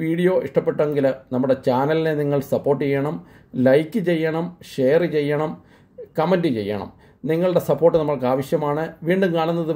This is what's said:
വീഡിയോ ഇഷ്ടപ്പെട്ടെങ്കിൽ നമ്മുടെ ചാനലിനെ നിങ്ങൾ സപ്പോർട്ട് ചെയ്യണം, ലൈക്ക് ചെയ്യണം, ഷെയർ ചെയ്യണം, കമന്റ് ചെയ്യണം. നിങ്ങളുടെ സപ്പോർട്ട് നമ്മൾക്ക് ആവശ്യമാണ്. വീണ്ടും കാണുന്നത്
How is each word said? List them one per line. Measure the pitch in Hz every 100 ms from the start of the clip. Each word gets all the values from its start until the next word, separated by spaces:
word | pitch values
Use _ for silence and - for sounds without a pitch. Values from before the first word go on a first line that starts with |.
| 160
വീഡിയോ | 170 180 180 147
ഇഷ്ടപ്പെട്ടെങ്കിൽ | 170 165 143 151 143 135 131 - 127
നമ്മുടെ | 131 131 135
ചാനലിനെ | 123 139 160 160 151
നിങ്ങൾ | 147 143 135
സപ്പോർട്ട് | 120 - 143 147
ചെയ്യണം, | 139 143 170 - - - - 127
ലൈക്ക് | 139 160 233 175
ചെയ്യണം, | 165 160 156 175 - -
ഷെയർ | - 131 156 170 151
ചെയ്യണം, | 147 147 156 - - _ _ - 480 -
കമന്റ് | 160 185 170 117
ചെയ്യണം. | 101 104 90 - - _ -
നിങ്ങളുടെ | 160 185 175 -
സപ്പോർട്ട് | - 165 160
നമ്മൾക്ക് | 151 143 123
ആവശ്യമാണ്. | 131 139 165 147 147 160 - 156
വീണ്ടും | 185 190 165
കാണുന്നത് | 160 170 160